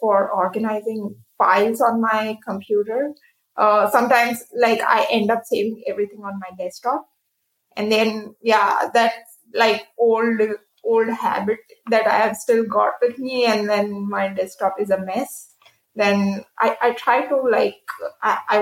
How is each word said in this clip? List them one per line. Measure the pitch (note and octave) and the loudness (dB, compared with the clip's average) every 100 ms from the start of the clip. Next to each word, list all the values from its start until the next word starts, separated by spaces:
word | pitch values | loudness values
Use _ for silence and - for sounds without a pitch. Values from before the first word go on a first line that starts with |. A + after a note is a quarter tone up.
for | A3 G3 F#3+ | 0 2 2
organizing | G3+ F#3 G#3+ A3 G#3+ A3 A3 G3+ - _ - | 0 -2 -2 -4 -4 -6 -6 -8 -12 _ 0
files | E3+ G3 A3 A3+ | 2 4 2 2
on | A#3 A3+ | 2 2
my | A3+ A3 A3 A3 | 0 0 -2 -6
computer. | - G3 - G#3 G#3 A#3+ D4 D4 _ _ _ - | -10 -10 -2 -2 0 -4 -4 -8 _ _ _ 0
Uh, | G#3+ G#3 G#3 | 2 4 4
sometimes, | B3+ A#3+ B3 A#3+ A#3+ - | 2 4 2 2 -2 -6
like, | A#3 A#3 A3 | 0 2 2
I | - A3 - | 2 2 2
end | A3+ G#3 | 0 0
up | A3+ | -2
saving | - A3+ G#3+ A3 - | -2 -2 -2 -4 -6
everything | F#3+ G3+ G#3 | -4 -6 -8
on | G3+ G3 | -12 -12
my | F#3 F#3 | -12 -10
desktop. | F#3 - A#3+ D4 - _ _ _ _ _ _ - | -12 -6 -4 -4 -6 _ _ _ _ _ _ -6
And | G#3 | 0
then, | A3 A3 G#3+ G#3 - | 2 2 -2 -10 -6
yeah, | A3+ G#3+ G3 - - | 2 2 4 0 0
that's, | A#3 A3+ - - - _ | 2 2 -2 -10 -20 _
like, | - A3+ G3+ - - | 0 2 2 -4 0
old, | A#3 A3+ A#3 A3 G#3+ G#3 _ _ | 2 4 2 0 -2 -4 _ _
old | A3+ A3+ A3 | 0 2 0
habit | A3+ - - G3 A3+ _ _ - | -2 -2 -2 -2 -6 _ _ -2
that | A3+ G#3+ | 0 2
I | G#3 | 2
have | G#3+ | 0
still | G#3+ - A3+ | -2 0 0
got | A3+ G#3 G#3 - | 2 0 0 0
with | A#3+ B3 | -2 -2
me. | C4 B3+ | -6 0
And | A#3 G#3 G#3 | 0 0 0
then | G#3 G#3 G3+ G3+ | 0 -2 -4 -6
my | G3 G3 | -4 -4
desktop | F#3+ F#3+ - G3 - | -4 -6 -2 -2 -2
is | G3+ | -2
a | F#3+ | -2
mess. | F#3+ G#3 C#4 - - _ _ _ _ G#3+ | -2 -6 -6 -10 -20 _ _ _ _ -2
Then | G3+ G3+ G3 G3 - - | 0 2 0 -2 -8 -2
I, | A3+ - | -2 0
I | A#3 | 0
try | A#3 - C4 - | 0 0 0 2
to, | C#4 | 0
like, | B3+ G#3+ - - - - - - | 2 2 0 -4 -14 -12 -12 -4
I, | A3 - - | -2 -2 0
I | G#3 | 2